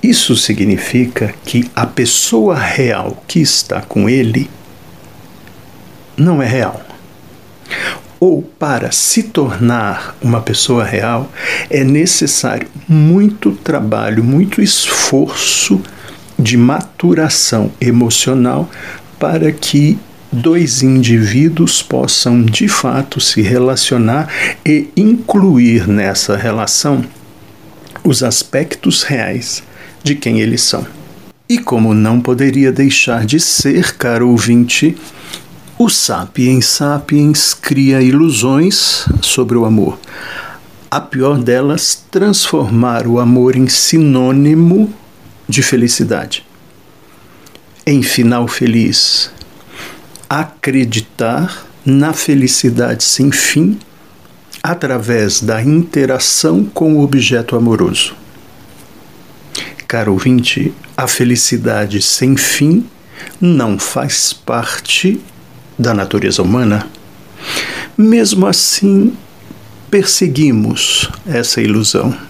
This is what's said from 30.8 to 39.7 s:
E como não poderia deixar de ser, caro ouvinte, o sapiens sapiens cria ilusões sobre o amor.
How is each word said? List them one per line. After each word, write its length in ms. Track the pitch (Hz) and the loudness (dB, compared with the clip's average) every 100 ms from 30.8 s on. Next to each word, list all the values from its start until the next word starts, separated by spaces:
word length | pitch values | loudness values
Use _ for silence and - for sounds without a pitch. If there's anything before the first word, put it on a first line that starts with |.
| - - - - - _ _ | -6 -16 -20 -20 -20 _ _
E 100 | 240 | -4
como 360 | - 120 110 | -2 0 2
não 260 | 107 107 120 | 2 2 2
poderia 520 | 123 123 135 135 135 | 0 0 2 2 2
deixar 520 | 127 139 - - 117 | 2 2 2 0 0
de 160 | 107 151 | 0 0
ser, 560 | - - 139 160 170 - | 0 0 0 0 0 -2
caro 320 | 123 117 123 | -2 2 4
ouvinte, 680 | 117 110 120 120 - 151 170 - - - - - - - - | 2 4 2 2 2 0 -2 -14 -20 -16 -18 -18 -20 -20 -2
o 100 | 226 | 0
sapiens 800 | - - - 92 - 127 131 117 | 0 -2 -4 -6 0 2 2 2
sapiens 880 | - 143 147 147 147 147 151 - | 0 -2 -2 0 2 4 2 0
cria 480 | - - 139 135 135 | -4 -2 2 2 4
ilusões 1040 | 127 139 165 120 120 135 175 - - - - - | 4 4 2 2 0 2 2 0 0 -2 0 0
sobre 340 | - - 120 117 | 0 -2 0 2
o 80 | |
amor. 340 | 110 | 2